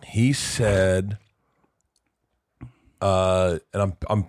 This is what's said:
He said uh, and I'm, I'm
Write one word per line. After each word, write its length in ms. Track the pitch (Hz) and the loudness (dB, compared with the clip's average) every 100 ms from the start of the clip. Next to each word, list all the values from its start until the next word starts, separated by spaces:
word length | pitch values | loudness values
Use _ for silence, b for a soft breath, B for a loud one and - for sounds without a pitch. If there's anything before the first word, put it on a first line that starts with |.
| - | -6
He 280 | 107 127 | 0 2
said 840 | 139 - - 107 95 95 95 101 104 _ _ _ _ _ _ _ _ _ _ _ _ _ _ - _ _ - | 0 -4 -2 2 2 2 2 -2 -8 _ _ _ _ _ _ _ _ _ _ _ _ _ _ -20 _ _ -4
uh, 580 | 98 92 92 92 92 80 - | 0 2 2 2 0 -2 -6
and 80 | 101 | -4
I'm, 120 | 95 - - | -4 -4 -4
I'm 160 | 107 | -4